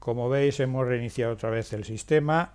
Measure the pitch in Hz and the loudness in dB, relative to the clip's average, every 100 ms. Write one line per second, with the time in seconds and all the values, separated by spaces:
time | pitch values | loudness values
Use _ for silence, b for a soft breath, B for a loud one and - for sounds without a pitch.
0 | - 120 120 135 139 139 131 131 127 123 | -4 -2 0 2 2 2 0 0 0 0
1 | 117 - 117 113 113 113 113 107 107 110 | -2 -2 -2 -2 -2 -4 -4 -6 -8 -8
2 | - 151 147 160 175 | 0 2 4 2 0